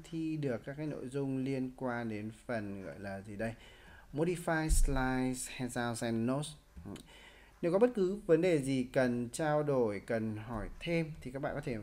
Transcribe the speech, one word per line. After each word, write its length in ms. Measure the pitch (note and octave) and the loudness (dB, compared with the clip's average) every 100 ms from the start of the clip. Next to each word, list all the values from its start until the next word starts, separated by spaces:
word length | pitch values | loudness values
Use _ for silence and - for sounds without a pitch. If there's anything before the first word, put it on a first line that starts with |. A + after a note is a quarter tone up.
thi 320 | - E3 D#3+ D#3 | -6 -6 -4 -2
được 260 | C#3 A2 | -2 -2
các 100 | C#3 C#3 | -6 -8
cái 100 | D3+ | -6
nội 220 | - B2 | -6 -6
dung 360 | C#3 C3+ C3 | -4 -2 -2
liên 260 | C3 C3+ B2+ B2+ | 0 -2 -4 -4
quan 320 | B2+ A#2+ A#2 | -4 -2 -2
đến 220 | G#2+ G#2+ A2 - | -4 -6 -10 -4
phần 360 | A#2 G2+ G2 | -4 -4 -8
gọi 160 | F#2 D#2 | -8 -8
là 220 | G2 G2 | -8 -8
gì 160 | G2+ G2+ | -8 -4
đây? 180 | A2+ A2+ - - - - - | -4 -6 -14 -20 -20 -20 -8
Modify 560 | C#3 D3+ - - D#3+ D#3 | -2 0 0 0 0 4
slides, 800 | D3 - C3+ C3 C3 B2+ B2+ - | 6 6 4 2 2 0 -2 -6
handouts 540 | - B2 B2 A#2+ A#2 | -6 -4 -2 -2 -2
and 240 | A#2+ A2+ A#2 | 0 0 2
notes. 200 | C3+ D3+ D3+ - - | 0 -4 -10 -18 -16
Ừ. 60 | F#2+ G2 - - - - - - | -12 -12 -14 -20 -20 -20 -20 -4
Nếu 100 | F3 | 2
có 60 | F#3+ | 6
bất 120 | B3 | 4
cứ 260 | A#3+ F3+ G#3 - | 4 0 0 6
vấn 140 | D#3+ | 6
đề 220 | F3+ D#3 | 8 4
gì 260 | C3 C3+ B2+ | 4 0 2
cần 360 | C3+ B2+ A#2+ A#2+ | 4 4 2 -2
trao 300 | - D#3 D3+ | -2 2 2
đổi, 400 | D3 C3+ A2+ G2+ - | 4 4 2 0 -2
cần 300 | A2+ A2 G#2+ | -2 -2 -4
hỏi 320 | A2 A2+ G2 - | -6 -6 -6 -6
thêm 320 | E3+ E3+ D#3 D#3 | -2 0 0 -6
thì 100 | B2+ | -8
các 120 | C3+ | -6
bạn 120 | D3 | -4
có 60 | C#3 | -4
thể 180 | C#3+ A2 | -4 -4